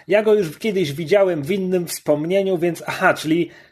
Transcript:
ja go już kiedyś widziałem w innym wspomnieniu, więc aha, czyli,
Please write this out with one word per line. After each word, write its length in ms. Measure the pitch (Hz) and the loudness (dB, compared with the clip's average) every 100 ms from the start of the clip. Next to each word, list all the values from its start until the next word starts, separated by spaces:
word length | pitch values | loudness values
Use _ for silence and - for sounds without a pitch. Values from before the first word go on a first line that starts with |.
| - | 0
ja 160 | 202 | 2
go 100 | 214 | 4
już 240 | 214 165 - | 2 0 -4
kiedyś 360 | 220 190 143 | -2 0 -2
widziałem 500 | 139 156 196 190 160 | -4 0 2 2 0
w 80 | 139 | -2
innym 360 | 196 185 185 170 | -2 0 -2 -2
wspomnieniu, 720 | - - 147 160 196 190 175 | -4 -2 0 0 0 0 0
więc 260 | 175 160 - | -2 -4 -8
aha, 260 | - 185 | 0 0
czyli, 360 | - 151 165 165 - - | 0 0 -2 -2 -8 -20